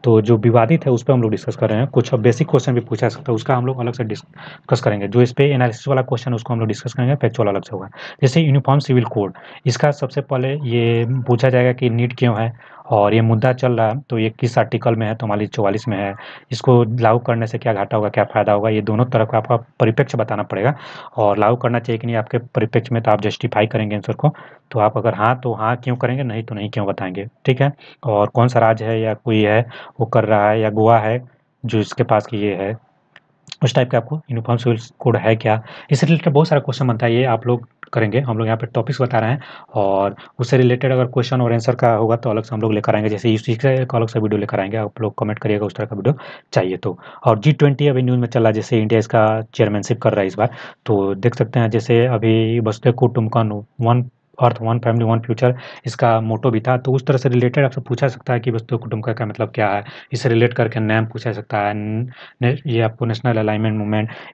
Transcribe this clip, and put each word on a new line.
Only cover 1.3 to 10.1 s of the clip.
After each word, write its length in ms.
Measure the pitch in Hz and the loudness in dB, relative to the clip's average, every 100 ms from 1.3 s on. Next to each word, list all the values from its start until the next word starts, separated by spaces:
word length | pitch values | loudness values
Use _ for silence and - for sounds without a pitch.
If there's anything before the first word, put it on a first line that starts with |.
डिस्कस 260 | 104 - 110 | -2 -6 -2
कर 140 | 110 | 0
रहे 80 | 107 | 0
हैं, 80 | 127 | 0
कुछ 240 | 127 113 120 | 0 0 2
बेसिक 320 | 113 113 - | 2 2 2
क्वेश्चन 260 | 101 - | 2 2
भी 60 | 120 | -2
पूछा 280 | 113 107 117 | -2 -2 -2
सकता 240 | - - | -4 -4
है, 40 | 113 | -4
उसका 200 | 113 127 | 0 0
हम 100 | 123 | 0
लोग 120 | 127 | -4
अलग 140 | 120 | -6
से 100 | 123 | -4
डिस्कस 760 | 110 104 - - - - - 131 | -6 -8 -12 -20 -20 -20 -2 0
करेंगे। 280 | 113 104 98 | 0 -2 0
जो 140 | 117 | 2
इस 100 | 123 | 2
पे 160 | 123 143 | 2 2
एनालिसिस 380 | 135 123 113 139 | 2 0 -2 -2
वाला 140 | 131 | -2
क्वेश्चन 320 | 127 120 131 | 0 -4 -4
उसको 180 | 117 - | -6 -4
हम 60 | 117 | -2
लोग 80 | 110 | -2
डिस्कस 260 | 104 123 | -4 -6
करेंगे, 200 | - 123 | -2 -2
फैक्चुअल 340 | 139 117 113 104 | 0 -2 0 0
अलग 140 | 98 | -2
से 80 | - | -6
होगा। 160 | 98 98 - - - | -12 -12 -16 -18 0
जैसे 180 | 135 151 | 2 2
यूनिफॉर्म 400 | 160 139 135 143 | 2 2 4 2
सिविल 240 | 139 127 113 | 4 2 2
कोड, 260 | 113 98 - - - 135 | -2 -4 -6 -20 -6 -4
इसका 240 | 120 147 | 0 0
सबसे 280 | 143 131 | 0 -4